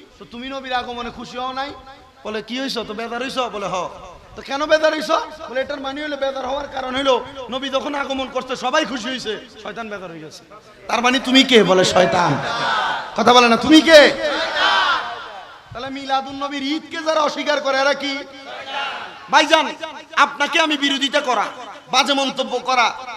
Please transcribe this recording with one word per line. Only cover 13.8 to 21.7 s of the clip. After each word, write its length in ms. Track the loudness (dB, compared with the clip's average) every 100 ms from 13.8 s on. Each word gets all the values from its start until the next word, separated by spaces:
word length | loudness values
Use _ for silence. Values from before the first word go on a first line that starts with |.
কে? 500 | 10 10 10 6 -2 -2 -2 0 2 2 2 0 -4 -10 -14 -16 -18 -20 -16
তাহলে 180 | -12 -10
মিলাদুন 440 | -8 -2 -2 -2
নবীর 280 | -6 -6 -4
ঈদকে 420 | -2 -4 -6 -6
যারা 160 | 0 2
অস্বীকার 400 | 0 -2 -2 0
করে, 180 | 0 2
এরা 160 | 2
কি? 240 | 0 -2 -6 -10 -16 -14 -14 -10 -8 -8 -8 -12 -14 0
ভাইজান, 440 | 2 4 4 2 -4 -12 -12 -6 0
আপনাকে 440 | 0 0 -2 0
আমি 160 | 0 0
বিরোধিতা 440 | 0 0 0 0
করা, 240 | 0 -2 -2 -6 -16